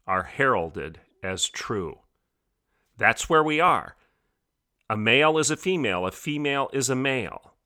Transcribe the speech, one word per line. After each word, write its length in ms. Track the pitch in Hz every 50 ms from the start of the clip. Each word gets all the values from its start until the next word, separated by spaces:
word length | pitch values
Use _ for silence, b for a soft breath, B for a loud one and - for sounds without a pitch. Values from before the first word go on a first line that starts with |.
| _
are 180 | - 95 92 90
heralded 800 | - - - 139 135 120 95 82 82 80 87 71 78 80 - _ _ _ _ -
as 260 | 95 95 90 - -
true." 500 | - - - - 117 101 90 78 - - _ _ _ _ _ _ _ _ _ _ _ _ _ _ _ _ _ _ _
That's 300 | - 113 107 117 - -
where 160 | - 170 156 156
we 160 | 156 151 151
are. 380 | 170 180 151 101 - - - _ _ _ _ _ _ _ _ _ _ _ _ _ _ _ _ _ _ -
A 60 | 110
male 440 | 107 107 107 117 135 151 156 160 160
is 100 | 151 -
a 80 | 156
female, 480 | 156 - 185 185 170 139 107 92 90 90
a 60 | 95
female 580 | - - - - 147 147 147 143 139 139 139 -
is 180 | - 139 135 131
a 60 | 131
male. 580 | 127 135 139 135 127 104 82 - - - - _ _ _